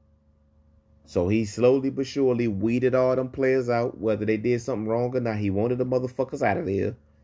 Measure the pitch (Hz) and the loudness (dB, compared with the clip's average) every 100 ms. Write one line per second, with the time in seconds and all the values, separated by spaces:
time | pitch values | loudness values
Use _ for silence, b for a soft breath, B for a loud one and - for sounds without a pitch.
0 | _ _ _ _ _ _ _ _ _ _ | _ _ _ _ _ _ _ _ _ _
1 | - - 90 110 107 104 123 135 135 135 | -6 -2 0 0 -2 2 4 4 2 -4
2 | 131 143 135 120 120 98 110 123 123 127 | -4 0 2 2 0 0 0 2 2 2
3 | 127 131 127 131 131 131 120 120 120 - | 2 2 -2 0 2 2 2 0 -2 -2
4 | 107 104 107 110 117 120 120 113 110 113 | -2 0 0 0 0 0 -2 -4 -2 -2
5 | 123 127 117 107 104 98 117 123 127 127 | 0 -2 -2 -2 0 0 0 0 0 -2
6 | 127 - 131 143 120 165 - 98 101 120 | -2 -4 -6 -2 0 0 0 -2 -2 -4
7 | _ b | _ b